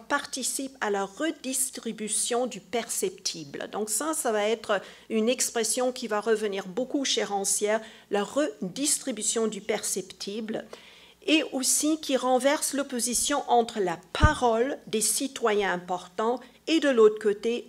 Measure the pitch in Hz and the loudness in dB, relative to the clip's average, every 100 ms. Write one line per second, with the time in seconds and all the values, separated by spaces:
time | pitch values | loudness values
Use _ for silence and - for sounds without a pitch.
0 | - 285 - 277 240 - 269 - 214 202 | -2 -2 -2 -6 -4 -4 -6 -4 -2 0
1 | 196 - 311 311 254 262 - - 233 220 | -2 -2 -4 -4 -4 -4 -4 -6 -8 -6
2 | 214 - - 240 254 196 - 233 220 - | -4 -2 0 0 -2 -6 -6 -6 -4 -4
3 | 190 185 - 170 143 - - - 214 - | -4 -4 -8 -8 -10 -10 -8 -6 -4 -2
4 | 302 311 254 214 208 226 220 196 - - | -2 -2 0 0 0 0 0 -2 -4 -16
5 | - 220 220 254 - 233 220 - 254 247 | -4 0 2 2 0 0 -2 0 0 -2
6 | 226 208 220 214 214 196 190 180 254 294 | -4 -2 0 0 0 -4 -6 -4 -2 -2
7 | 262 233 202 202 196 - 208 220 220 - | 0 0 0 0 0 0 2 0 -2 -18
8 | - 202 202 277 302 - 185 208 294 - | -4 -2 0 0 -2 -2 -8 -2 -2 0
9 | - 214 202 233 220 196 - 214 - 202 | -2 -4 -2 0 0 -2 -4 -4 -2 -4
10 | 185 - - 208 220 220 - - - - | -6 -10 -8 -6 -6 -6 -8 -16 -20 -20
11 | - - - 311 - 269 262 - 294 311 | -20 -8 2 2 2 -2 0 2 2 0
12 | - 254 254 254 269 302 - 262 277 247 | 0 2 4 4 4 2 0 -2 -2 -2
13 | 240 233 - 285 - 240 226 220 180 165 | -2 0 0 0 4 4 4 2 -2 -2
14 | - - 302 294 247 226 262 - - 220 | -6 4 4 6 4 4 0 -2 -4 -2
15 | 208 - 269 269 233 208 190 180 180 180 | 0 -2 -4 -2 0 2 2 -2 -4 -6
16 | - - 220 247 - - - 320 285 240 | -6 -2 0 -2 -6 -10 0 2 4 8
17 | 214 214 214 202 233 233 | 8 8 0 0 0 -2